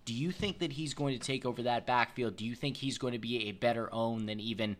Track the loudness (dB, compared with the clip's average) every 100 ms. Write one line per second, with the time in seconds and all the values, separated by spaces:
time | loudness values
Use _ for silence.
0 | -6 -2 -2 0 -2 0 -2 -2 -4 0
1 | 0 0 0 0 0 0 2 2 4 4
2 | 4 2 -2 0 -4 -2 -4 -2 -4 -2
3 | -2 -2 -2 -2 -2 2 2 2 0 0
4 | 2 2 -2 -2 -2 0 0 -2